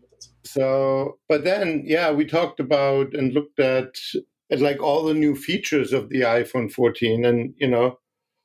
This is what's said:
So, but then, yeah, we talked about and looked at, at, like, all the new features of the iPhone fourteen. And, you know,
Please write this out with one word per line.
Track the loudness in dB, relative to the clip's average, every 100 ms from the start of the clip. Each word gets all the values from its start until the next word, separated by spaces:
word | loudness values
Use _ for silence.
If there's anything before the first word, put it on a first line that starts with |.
| _ -20 -20 _
So, | -8 -2 0 0 0 -2 -4 -6 -2
but | 0
then, | 2 0 0 -2
yeah, | 0 0 2
we | 0
talked | 0 0 -2 -4
about | 0 2 2 2 0
and | -2 0
looked | 0 -2 0
at, | 2 0 -2 -10 -10 -8 -10 _ -4
at, | 0
like, | 0 0
all | 0 0
the | 2
new | 2 2 0
features | -2 -4 0 -2 0
of | -2 -2
the | 0
iPhone | 2 2 0 -4 -4
fourteen. | 0 0 2 0 2 2
And, | 0 -2 -2
you | 0
know, | 2 0 -2 _ _ _ _